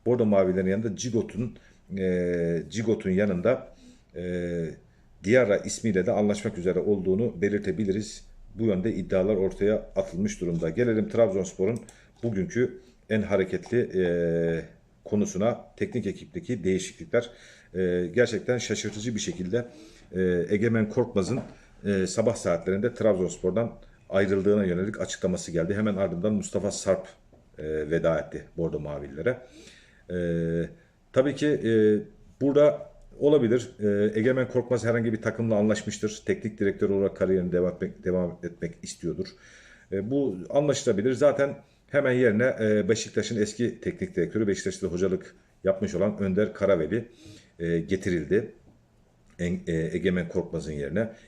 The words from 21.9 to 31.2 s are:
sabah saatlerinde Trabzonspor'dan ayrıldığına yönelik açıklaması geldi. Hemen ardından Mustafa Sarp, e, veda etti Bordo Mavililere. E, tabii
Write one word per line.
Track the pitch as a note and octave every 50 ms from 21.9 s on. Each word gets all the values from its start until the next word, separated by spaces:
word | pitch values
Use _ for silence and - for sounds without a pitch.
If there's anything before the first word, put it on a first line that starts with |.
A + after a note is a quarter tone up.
| G2+ F#2+ F#2
sabah | F2 - A#2 A2 A#2 G2+
saatlerinde | - - F#2+ E2+ E2 - F#2 F#2+ G2+ A2 A#2+ -
Trabzonspor'dan | - G#2 A2 F#2+ F#2 F#2 E2 - - - A#2 F#2 A2+ A#2 G#2+ - - - - - _ _ -
ayrıldığına | - G2 G2+ F#2+ G2+ G2 F#2 G#2 G#2 G#2 G2
yönelik | F2+ F2 F2 F#2+ G#2+ G#2 -
açıklaması | F#2 - - - - F#2 F2+ E2+ - -
geldi. | E2 F2 E2+ F2+ G2+
Hemen | G#2 G#2+ A2 F#2+
ardından | F#2 G2 F2 F2 F2 F#2 G#2+ G#2+
Mustafa | G2 F#2+ - - F#2+ F2+ G2
Sarp, | - - - G2 F#2 - - - - _ _ _ - - _ _ _ -
e, | D2+ D#2 D#2 D#2 D2+ D2+
veda | E2 E2 E2 E2 D#2+ D2+
etti | - - - - - - -
Bordo | E2+ E2 D#2 D2+ D2+
Mavililere. | D2 D2 D2 C#2 C#2+ C#2 C#2 D2+ E2 B2+ B2 - - - - - - - - - - - _ _ _ -
E, | F2+ F2+ F2 E2+ E2+ E2+ E2 E2 E2 E2+ E2 - - - _ _ _ _ _ _
tabii | - C3